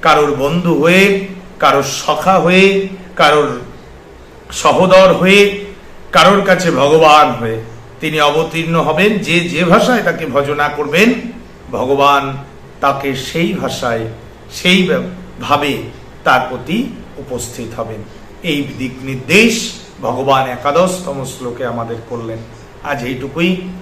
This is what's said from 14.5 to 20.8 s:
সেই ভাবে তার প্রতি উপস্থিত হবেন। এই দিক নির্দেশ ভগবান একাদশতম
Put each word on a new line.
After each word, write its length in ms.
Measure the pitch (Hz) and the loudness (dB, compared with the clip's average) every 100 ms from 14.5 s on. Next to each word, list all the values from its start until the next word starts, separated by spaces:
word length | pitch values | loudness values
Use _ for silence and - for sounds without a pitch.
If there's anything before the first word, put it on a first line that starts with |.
সেই 360 | - 180 185 175 135 - - - - | -4 0 2 2 -2 -4 -12 -16 -14
ভাবে 320 | 120 143 143 131 113 - - - | -2 0 0 -4 -8 -16 -20 -8
তার 160 | 165 131 123 | 0 0 0
প্রতি 380 | 127 - 196 277 - - - | -8 -6 -4 -4 -8 -16 -16
উপস্থিত 640 | 135 123 - - 113 110 | -10 -10 -10 -12 -12 -8
হবেন। 200 | 107 107 101 - - - | -10 -10 -14 -18 -20 -10
এই 220 | 175 143 127 110 | -4 -4 -4 -6
দিক 140 | 127 - | -8 -8
নির্দেশ 680 | 135 131 - 180 233 - - - - - | -10 -10 0 2 4 0 -6 -12 -20 -8
ভগবান 460 | 113 123 139 135 127 | -6 -4 0 0 0
একাদশতম 760 | 123 143 156 | -4 -2 2